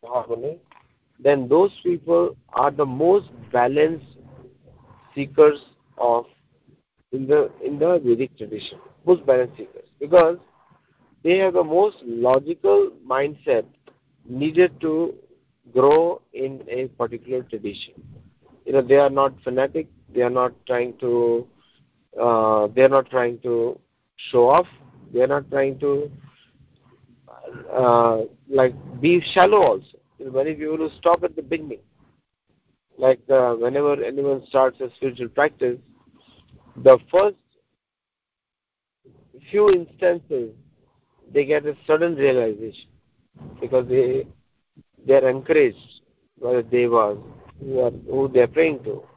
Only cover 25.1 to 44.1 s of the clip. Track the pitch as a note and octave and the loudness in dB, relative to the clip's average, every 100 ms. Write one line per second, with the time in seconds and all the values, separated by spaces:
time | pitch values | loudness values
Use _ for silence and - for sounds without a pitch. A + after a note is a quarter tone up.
25.1 | A#2 C3 C#3+ C#3 C#3 C3+ C3+ C#3+ C#3+ D3 | -2 0 0 -4 -2 -2 -2 -4 -4 -6
26.1 | - - _ _ _ _ _ _ _ _ | -14 -20 _ _ _ _ _ _ _ _
27.1 | _ _ A#2 - B2 - - B2+ A#2+ A#2 | _ _ -20 -20 -20 -8 -2 2 4 4
28.1 | A2 A2 _ _ C3+ B2+ B2+ - B2 D3 | 0 -4 _ _ 0 0 -2 -18 -4 0
29.1 | F3 - F#3+ F#3 G#3 D#3 G2 - _ _ | 0 0 2 4 4 2 0 -6 _ _
30.1 | _ C3+ C3 D3 D3+ D#3 D#3+ D#3 - E3+ | _ -8 -4 -4 -6 -8 -6 -8 -2 0
31.1 | E3+ F3 - C#3 D#3+ D3+ A#2 _ _ _ | 0 -2 -8 -10 -10 -10 -18 _ _ _
32.1 | _ _ _ _ _ _ _ _ - C3 | _ _ _ _ _ _ _ _ -2 0
33.1 | B2+ - C3+ B2 A#2 A#2+ C#3 D3 C#3+ G2+ | 0 2 2 2 -2 -4 -2 -2 -2 -6
34.1 | C#3 C#3 C3+ - C3+ C3 B2 B2+ _ C3 | -6 -4 -4 -2 0 0 -2 -14 _ -10
35.1 | A#2+ A#2+ - D3+ _ B2+ B2 _ _ _ | -8 -8 -2 -2 _ -6 -6 _ _ _
36.1 | _ _ _ _ _ _ - C3 B2+ - | _ _ _ _ _ _ 2 6 6 4
37.1 | F3+ G3+ G3 _ _ _ _ _ _ _ | 0 0 -2 _ _ _ _ _ _ _
38.1 | _ _ _ _ _ _ _ _ _ _ | _ _ _ _ _ _ _ _ _ _
39.1 | _ _ - - G3+ G#3 F3+ E3 _ F#3 | _ _ -20 -8 2 4 4 0 _ -2
40.1 | F3 _ C#3 A2+ A2+ _ _ _ _ _ | -2 _ -8 -8 -14 _ _ _ _ _
41.1 | _ _ C#3+ C#3 D3+ D3 C#3+ - D#3 E3+ | _ _ -4 0 -2 -4 -12 -2 0 0
42.1 | D#3 C3+ B2+ A2+ G#2 A2+ - _ _ _ | 0 0 2 -2 -4 -12 -16 _ _ _
43.1 | _ _ _ - - - B2+ B2 B2+ B2+ | _ _ _ -20 -14 -2 -2 0 0 0